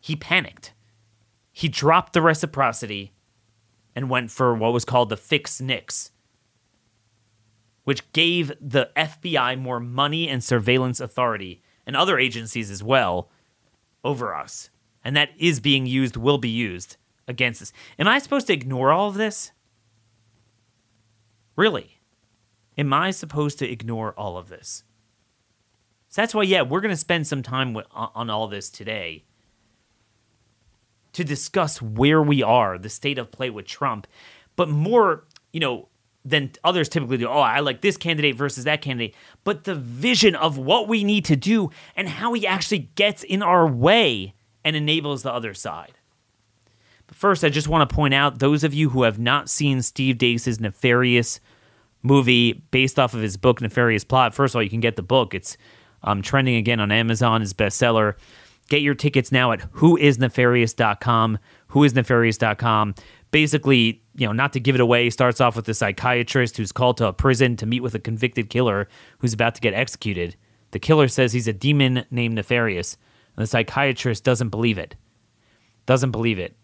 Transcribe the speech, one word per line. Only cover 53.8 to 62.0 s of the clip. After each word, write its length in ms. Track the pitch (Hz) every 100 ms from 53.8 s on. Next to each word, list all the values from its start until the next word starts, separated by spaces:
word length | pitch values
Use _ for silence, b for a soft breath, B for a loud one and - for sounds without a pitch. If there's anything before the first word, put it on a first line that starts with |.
| 120 107
Plot, 300 | - 131 123
first 200 | - 139
of 40 | 120
all, 60 |
you 80 | 104
can 80 | 113
get 160 | 117 107
the 80 |
book. 320 | 92 131 110 95
It's, 200 | - - b b b b
um, 220 | - 101
trending 320 | 95 139 131 117
again 240 | 107 117
on 120 | 104
Amazon, 500 | 107 113 110 123 113
his 120 | 104
bestseller. 600 | 92 104 - 123 113 107 101 b b b b b
Get 120 | 143
your 140 | 143 139
tickets 360 | 151 139 123
now 200 | 131 127
at 100 | 110 -
who 220 | - 156 170
is 200 | 147 123
nefarious 560 | 127 - 123 123 117
dot 260 | - 113 104
com. 380 | 127 117 113 107 b b b
Who 160 | 139
is 100 | 147
nefarious 460 | 127